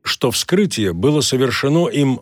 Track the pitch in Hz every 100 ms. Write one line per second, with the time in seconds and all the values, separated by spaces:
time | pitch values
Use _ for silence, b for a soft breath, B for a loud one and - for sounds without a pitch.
0 | - - 127 - - 180 196 - 101 85
1 | 127 151 - 127 131 113 139 160 170 143
2 | 139 123